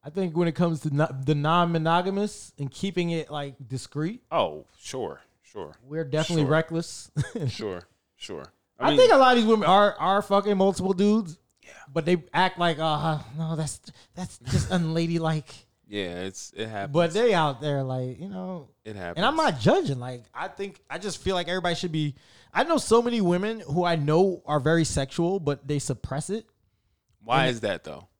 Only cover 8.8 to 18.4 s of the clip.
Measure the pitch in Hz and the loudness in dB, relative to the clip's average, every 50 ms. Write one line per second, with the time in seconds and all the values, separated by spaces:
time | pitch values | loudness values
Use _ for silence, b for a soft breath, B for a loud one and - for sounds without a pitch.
8.8 | - - 302 - 508 466 349 269 262 254 254 240 220 220 226 214 180 151 185 202 | 0 2 6 8 8 8 8 8 8 6 6 4 4 4 4 4 4 4 6 6
9.8 | 208 208 - - 151 180 196 202 196 - 202 196 196 208 208 190 190 196 185 - | 6 4 2 0 0 2 2 2 2 2 2 2 4 2 2 4 4 2 2 0
10.8 | 180 190 190 175 202 208 214 226 208 165 160 _ _ _ _ _ B B B B | -2 -2 2 2 4 4 4 2 0 -4 -12 _ _ _ _ _ B B B B
11.8 | B B 131 160 147 165 180 170 - - - 156 185 185 - - 170 170 160 143 | B B -6 -2 2 2 0 0 0 -2 0 2 2 2 2 0 0 0 0 0
12.8 | 160 160 151 143 147 165 156 147 - 110 131 156 165 160 165 151 156 147 - - | 0 -2 0 0 0 -2 -2 -4 -6 -10 -8 -6 -6 -4 -4 -4 -4 -6 -6 -12
13.8 | _ - b b b b _ 175 180 - - - - - - - - - 185 180 | _ -20 b b b b _ -12 -12 -12 -12 -14 -8 0 0 0 0 2 0 0
14.8 | 165 160 160 165 165 165 170 165 160 160 160 156 147 - - - _ _ _ _ | 0 0 0 -2 0 0 -2 0 0 0 -2 -2 -4 -10 -20 -20 _ _ _ _
15.8 | _ _ 101 104 95 87 87 87 92 95 95 - - - _ - 113 110 110 101 | _ _ -6 -6 -4 -4 -6 -6 -8 -8 -10 -12 -18 -16 _ -10 -10 -8 -6 -8
16.8 | 101 147 139 170 170 165 160 208 240 240 202 170 156 147 139 113 147 151 143 139 | -8 -2 0 0 0 0 0 2 2 4 4 2 2 0 -2 -4 -4 -4 -2 -2
17.8 | 135 131 131 131 127 127 127 - 170 196 196 185 | -2 -4 -4 -6 -6 -8 -8 -10 -12 -12 -10 -10